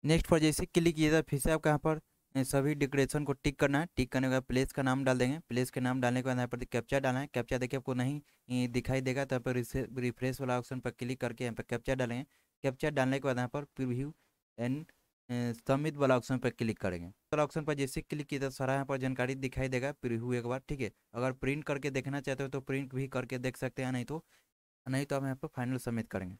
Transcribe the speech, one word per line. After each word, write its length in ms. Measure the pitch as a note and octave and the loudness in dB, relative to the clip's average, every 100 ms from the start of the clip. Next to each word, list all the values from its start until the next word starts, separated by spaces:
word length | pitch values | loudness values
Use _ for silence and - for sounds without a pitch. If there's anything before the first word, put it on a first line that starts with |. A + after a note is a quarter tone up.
नेक्स्ट 220 | C#3+ E3 - | 4 4 6
पर 120 | E3 | 6
जैसे 280 | D#3 D3+ F3+ | 6 2 2
क्लिक 300 | - E3 D3+ | 4 4 4
किया 140 | D#3 | 4
जाए 120 | D#3+ | 4
फिर 160 | D#3 C#3+ | 2 0
से 120 | D#3+ | 2
आपका 200 | D#3+ D#3 | 2 4
यहाँ 80 | D3 | 2
पर, 220 | D#3+ D#3 - _ _ C3+ | 2 -2 -4 _ _ -2
ए, 80 | |
सभी 300 | C3 C#3 C3+ | 2 2 2
डिक्लेरेशन 500 | D3 C#3 C#3 C3+ D3+ | 2 0 2 2 2
को 80 | C#3+ | -2
टिक 260 | C#3 - - | 0 -2 2
करना 220 | C#3+ C#3+ | 2 4
है। 80 | E3+ - | 0 -2
टिक 160 | C3 | 0
करने 140 | C3+ C3 | 2 2
के 40 | |
बाद 120 | C3 | 2
प्लेस 300 | B2+ B2 C3 | 2 0 0
का 100 | - | 0
नाम 220 | C3+ C3 | 0 2
डाल 140 | C3+ C3 | 2 4
देंगे। 200 | B2 D3+ | 2 0
प्लेस 320 | - A#2+ B2+ | -2 -2 0
के 100 | - | 0
नाम 200 | B2+ B2+ | 0 2
डालने 220 | B2 B2 | 2 2
के 40 | B2+ | 0
बाद 100 | B2 | 0
यहाँ 120 | B2 | 0
पर 160 | B2 | -4
कैप्चा 340 | B2 A#2+ - C#3 | -4 -4 0 0
डालना 200 | C3+ B2+ | 2 0
है। 60 | C#3+ | -2
कैप्चा 320 | - A#2+ B2+ | -4 -2 -2
देखिए 200 | B2 C3+ | 0 -2
आपको 160 | B2+ | -2
नहीं, 260 | B2+ B2+ D3 - _ - | 0 0 -2 -8 _ -4
ए, 160 | B2 B2 | 0 0
दिखाई 340 | A#2+ A#2+ C3 | 0 0 -2
देगा 240 | C3 B2+ | 0 -2
तो 100 | C3+ | 0
यहाँ 80 | B2+ | -2
पर 100 | B2 | 0
रिसे-, 460 | B2 A#2+ C3 B2 B2+ | -2 -2 -4 -4 -2
रिफ्रेश 420 | B2 - B2+ B2+ | -2 -2 -4 -2
वाला 180 | C3 B2 | -2 -2
ऑप्शन 220 | B2 C3 | -2 -6
पर 100 | B2 | -6
क्लिक 300 | - A#2+ C3 | -6 -6 -2
करके 240 | B2 A#2 | -4 -2
यहाँ 100 | B2 | -4
पर 80 | A2+ | -4
कैप्चा 320 | G#2+ A#2 - | -4 -4 -2
डालेंगे। 320 | C3 B2 A#2+ C#3 _ _ _ | 0 0 -2 -6 _ _ _
कैप्चा 280 | C3+ C3 D#3 | -4 0 -2
डालने 280 | D3 C3 C#3 | 2 2 2
के 60 | |
बाद 120 | C#3 B2 | 0 0
यहाँ 120 | B2 | 0
पर 160 | D3 | -4
प्रीव्यू 500 | D3 - C3 A#2+ C#3 D#3 _ _ _ - | -8 -6 -2 -2 -4 -8 _ _ _ -4
and, 260 | A#2+ C#3 E3+ _ _ _ _ | -2 -2 -4 _ _ _ _
ए, 240 | B2 A#2+ A#2 - | -2 -2 -4 0
सबमिट 280 | C3+ D3+ D3 | 0 2 0
वाला 200 | C#3 B2+ | 4 4
ऑप्शन 220 | - C3 | 2 0
पर 120 | B2 | 0
क्लिक 280 | - A#2 G#2 | -2 -2 0
करेंगे। 280 | G2 F2 E2+ | -2 -4 -8
वाला 380 | - _ D3 | -16 _ 0
ऑप्शन 200 | D3 - | 0 0
पर 100 | D3+ | -4
जैसे 260 | D3 C3+ - | -2 -2 -4
क्लिक 260 | - D3+ D3 | -6 -6 -4
किया 140 | C#3+ | -4
तो 100 | C3+ | -4
सारा 220 | C3 C3 | -2 0
यहाँ 140 | C#3 C3+ | 0 0
पर 100 | C3+ | -2
जानकारी 380 | C3 B2+ B2 | 0 0 0
दिखाई 340 | C3+ C3 C3 C3 | 0 -4 -2 -2
देगा, 240 | B2+ C3+ | 0 -2
प्रीव्यू 400 | D3 B2+ A2+ A#2+ | -4 -2 -2 0
एक 140 | B2 A#2+ | -2 -2
बार, 160 | B2+ - | -4 -4
ठीक 120 | C#3+ | -6
है। 120 | A2 - _ | -6 -8 _
अगर 180 | A2+ C3 | -2 -2
प्रिंट 320 | C3 C3 C#3+ | 0 -2 -2
करके 260 | D3+ C#3+ C#3 | -2 -4 -2
देखना 300 | C3+ C3 C#3 | -2 -2 -4
चाहते 220 | C3+ C3 | -4 -4
हो 60 | C#3 | -2
तो 120 | C#3 | -4
प्रिंट 340 | C3 C3+ C#3 | -2 -4 -2
भी 140 | C3 C3+ | -4 -2
करके 300 | C3 B2+ B2+ | -4 -4 -4
देख 180 | B2+ B2+ | -4 -4
सकते 260 | C3 - | -6 -4
हैं, 100 | B2+ | -4
नहीं 120 | B2+ | -2
तो, 200 | A#2+ D3+ - _ _ _ _ _ - | -4 -8 -10 _ _ _ _ _ -4
नहीं 180 | C3+ C#3 | -2 0
तो 100 | C#3 | -2
हम 80 | |
यहाँ 120 | C3+ C3 | -2 -4
पर 120 | D#3 | -6
फाइनल 300 | - B2 B2+ | -4 -2 -2
सबमिट 300 | A#2+ A#2 A2 | -2 -4 -2
करेंगे। 260 | G2 F#2 G2+ | -4 -6 -10